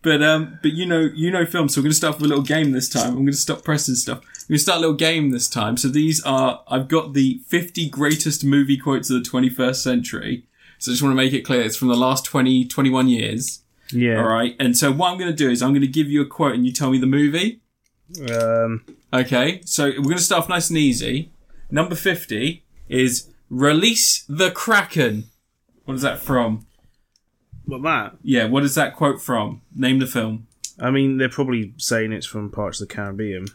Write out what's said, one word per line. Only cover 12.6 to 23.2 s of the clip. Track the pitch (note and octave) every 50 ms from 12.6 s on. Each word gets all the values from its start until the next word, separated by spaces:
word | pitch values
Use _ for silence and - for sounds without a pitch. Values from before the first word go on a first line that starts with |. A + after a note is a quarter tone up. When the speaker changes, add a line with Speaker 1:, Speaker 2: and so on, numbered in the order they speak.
| B2+
Speaker 1:
twenty-one | B2 - - C3+ C3 B2+ C3 C3
years. | C3 B2 A2+ A2 G#2 G#2+ A#2 C#3+ - - - _ _ _ _ _ - B2+
Speaker 2:
Yeah. | A#2+ B2 A#2+ A2+
Speaker 1:
All | A2 A#2
right. | A2 A2+ A2+ A#2+ B2 A#2+ -
And | C3+ B2 B2
so | - D3+ C#3
what | C#3 D3 F#3 F3+ F3+
I'm | F#3
gonna | F#3 F3
do | E3 D#3+ D3 B2+
is | A#2+ A#2
I'm | B2 C3 C#3
gonna | C#3 C#3
give | C3+ C3 D#3 D3+ C#3+
you | C#3+ D3
a | C#3
quote | C3+ - - D#3+ C#3 A2
and | B2 B2
you | B2+ B2
tell | - C#3 C3
me | C3
the | C3 B2+
movie. | C3 C3+ C#3+ D3 D3 D3 E3+ F#3 A3+ A#3+ _ _ _ _ _ _ _ _ _ _ _ E3+ E3 C#3 A#2+ A#2
Speaker 2:
Um. | A#2 A2+ A2+ A2+ A#2 A2+ A2+ A2+ A2+ - - - _ _ _ -
Speaker 1:
Okay. | B2+ B2+ B2 B2+ B2 B2+ D#3 F3+ F#3 -
So | - - - D3 C#3 -
we're | C#3 C#3
gonna | C#3 E3+ F3+
start | F3 - G3 E3+ -
off | -
nice | F3+ F3 E3+ -
and | E3+
easy. | D#3 D3+ C3+ A#2+ - A#2 A#2 B2 C#3+ D#3+ - - - _ _ - - - -
Number | - C#3+ E3 E3+ F3
fifty | E3 - F#3+ F3 - - - A2+ G#2 B2 D3+ E3+ E3+ _ _ _ - -
is | - - B2+ C3 B2+ B2 -